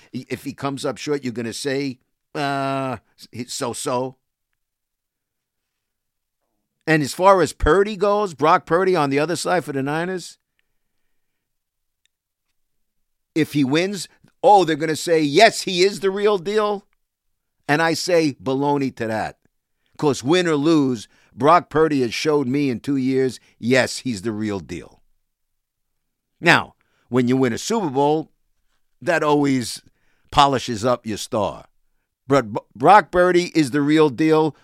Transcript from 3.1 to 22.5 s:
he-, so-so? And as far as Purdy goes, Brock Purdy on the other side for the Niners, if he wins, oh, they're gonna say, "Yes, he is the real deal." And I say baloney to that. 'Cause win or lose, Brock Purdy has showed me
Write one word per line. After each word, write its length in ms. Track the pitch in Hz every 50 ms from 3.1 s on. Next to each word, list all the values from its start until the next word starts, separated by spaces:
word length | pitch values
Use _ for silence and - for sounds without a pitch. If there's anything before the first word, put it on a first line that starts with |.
| _ _ - _
he-, 140 | - 113 123
so-so? 720 | - - - 143 120 110 - - 143 127 123 131 131 135 _ _ _ _ _ _ _ _ _ _ _ _ _ _ _ _ _ _ _ _ _ _ _ _ _ _ _ _ _ _ _ _ _ _ _ _ _ _ _ _ _ _ _ _ _ _ _ _ _ _ _ _ _ _
And 160 | 160 160 156 143
as 100 | 120 -
far 280 | - 180 196 196 185
as 120 | 160 - -
Purdy 420 | - - 147 160 190 202 208 214
goes, 380 | 180 202 202 202 208 214 190 156
Brock 320 | - 151 156 175 180 -
Purdy 300 | - 160 180 190 190 180
on 140 | 165 147 139
the 100 | 135 143
other 160 | 151 165 175
side 280 | - - - 180 175 -
for 80 | 147
the 120 | 143 135 135
Niners, 540 | 143 147 160 170 180 190 180 156 - - _ _ _ _ _ _ _ _ _ _ _ _ _ _ _ _ _ _ _ _ _ _ _ _ _ _ _ _ _ _ _ _ _ _ _ _ _ _ _ _ _ _ _ _ _ _ _ _ _ _ _ _ _ _ _ _ _ _ _ _
if 180 | 165 151 - -
he 100 | 147 139
wins, 440 | 127 143 165 180 196 208 180 - - _ _ _ _ _ _ -
oh, 200 | 180 208 196 175
they're 120 | 151 160
gonna 200 | 139 160 160 156
say, 260 | - - 180 165 160
"Yes, 400 | 156 143 139 175 220 214 - -
he 220 | - 196 185 175 180
is 160 | 202 202 139
the 120 | 185 190
real 260 | 190 208 202 214 208
deal." 480 | 190 156 196 208 214 214 208 208 196 - _ _ _ _ _ _ _ _ _ _ _ _ _ _ _ _
And 140 | - 143 156
I 120 | 165 165 160
say 400 | - - 185 180 165 160 147 123
baloney 600 | - 90 131 135 135 143 143 143 143 135 131 -
to 100 | - 117
that. 320 | 110 110 107 90 76 - _ _ _ _ _ _ _ _ _ _ _ _
'Cause 260 | - 151 151 123 - 110
win 240 | 131 170 185 180
or 80 | 170 156
lose, 520 | 143 139 165 165 151 139 131 127 104 - - _ _ _ _ _
Brock 360 | 101 123 151 170 175 - -
Purdy 320 | - 151 160 156 151 135
has 120 | 123 113 -
showed 340 | - - 156 151 147 139
me 220 | 123